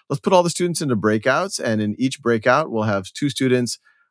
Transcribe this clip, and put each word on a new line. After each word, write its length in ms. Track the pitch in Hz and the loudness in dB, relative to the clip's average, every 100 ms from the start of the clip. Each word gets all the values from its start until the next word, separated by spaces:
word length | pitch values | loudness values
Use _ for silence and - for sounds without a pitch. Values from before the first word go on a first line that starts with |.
| - | -8
let's 120 | 139 | -6
put 120 | - | 2
all 100 | 185 | 2
the 60 | 170 | 2
students 320 | - 175 160 | 0 -2 -2
into 140 | 156 117 | -2 0
breakouts. 640 | 107 107 131 139 185 - | 2 2 2 0 -2 -4
And 180 | - 107 | -2 -2
in 140 | 104 107 | -2 -2
each 220 | 131 - | -4 -2
breakout, 500 | 120 117 123 127 160 | -2 0 4 2 2
we'll 120 | 113 | -2
have 280 | 107 101 92 | 0 -2 -4
two 160 | - 143 | -6 -4
students 480 | - 131 123 120 - _ _ _ | 0 2 2 0 -6 _ _ _